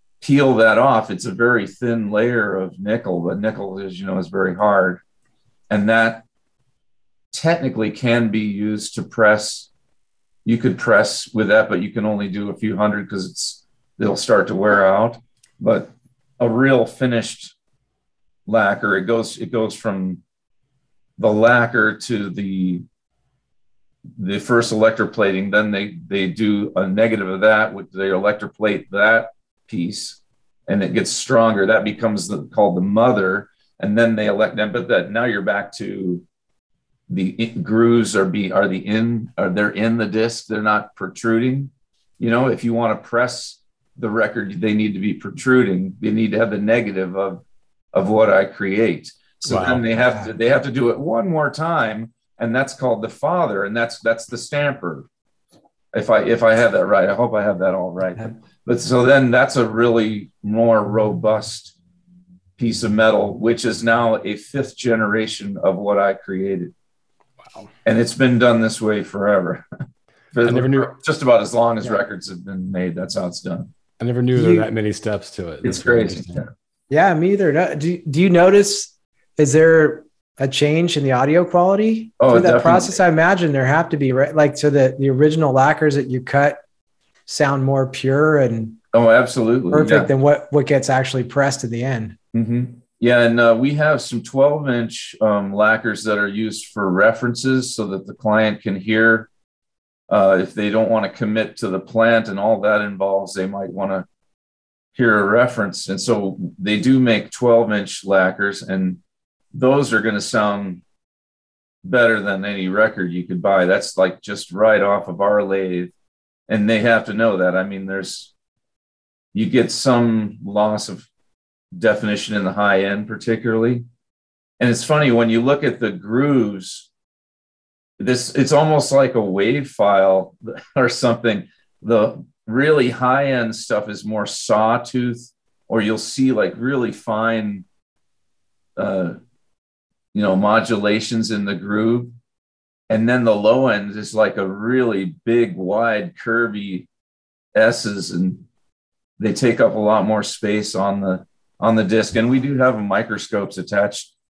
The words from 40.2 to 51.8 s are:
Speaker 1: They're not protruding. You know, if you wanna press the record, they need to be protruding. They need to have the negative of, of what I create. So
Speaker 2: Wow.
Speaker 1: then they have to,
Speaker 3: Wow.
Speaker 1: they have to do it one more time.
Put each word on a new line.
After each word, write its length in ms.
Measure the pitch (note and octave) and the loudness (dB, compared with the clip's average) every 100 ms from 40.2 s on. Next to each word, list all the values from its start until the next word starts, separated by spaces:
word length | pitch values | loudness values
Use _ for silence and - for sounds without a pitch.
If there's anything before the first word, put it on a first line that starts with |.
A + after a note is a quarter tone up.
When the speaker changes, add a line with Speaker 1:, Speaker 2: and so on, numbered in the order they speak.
| A#2 - - | -2 -4 -8
Speaker 1:
They're 160 | G#2+ | -4
not 340 | G#2+ G#2+ - - | -2 -2 -4 -12
protruding. 760 | F#2+ - A#2 A2+ B2 C3+ C3+ _ _ _ _ - | -12 -6 -2 0 0 -2 -6 _ _ _ _ -6
You 120 | A#2 | -2
know, 180 | A#2 C3 | 0 0
if 160 | G#2 | -2
you 100 | A#2 | -2
wanna 220 | A#2 A#2 G#2+ | -2 -2 -4
press 640 | - A#2+ B2 - - - _ _ _ - | -4 -2 -2 -4 -14 -18 _ _ _ -10
the 140 | A2+ | -4
record, 500 | G#2+ A#2+ A#2 G2+ G2 | -2 -2 -4 -8 -4
they 140 | A2 | 0
need 200 | G#2+ G#2+ | 0 0
to 60 | F#2+ | -2
be 140 | G2+ | -2
protruding. 800 | - G2+ - C3 B2+ G#2 F2+ F#2+ F#2+ | -2 -4 -4 2 4 4 0 -4 -4
They 100 | A2 | -2
need 220 | G#2+ A2 | 0 0
to 60 | G#2 | 0
have 120 | A2+ | -2
the 80 | G2+ | -2
negative 580 | G#2 A#2+ G#2 F#2+ F#2+ F#2+ | 0 0 0 -4 -4 -4
of, 280 | F#2+ F2+ _ _ _ _ _ | -6 -8 _ _ _ _ _
of 160 | F#2+ F#2+ | -4 0
what 220 | A2 A2 | 2 4
I 140 | G2 | 4
create. 680 | G2 - G2 G2+ A2 D#2+ - - _ _ | 0 -4 -4 0 0 -2 -10 -20 _ _
So 160 | - F#2+ | -4 -2
Speaker 2:
Wow. 100 | F2+ | 0
Speaker 1:
then 160 | B2+ | -2
they 120 | A2+ | 0
have 300 | A2+ B2 G#2+ | 2 0 0
to, 60 | G2+ | -6
Speaker 3:
Wow. 60 | - | -2
Speaker 1:
they 100 | A#2 | 2
have 140 | C3+ | 2
to 80 | C3+ | 0
do 200 | A#2 A#2+ | -2 0
it 80 | A2+ | -2
one 300 | D3 A#3 G3 | -2 -2 -2
more 220 | D#3+ D3 | -2 -2
time. 640 | C#3+ E3 D#3+ | -4 -4 -2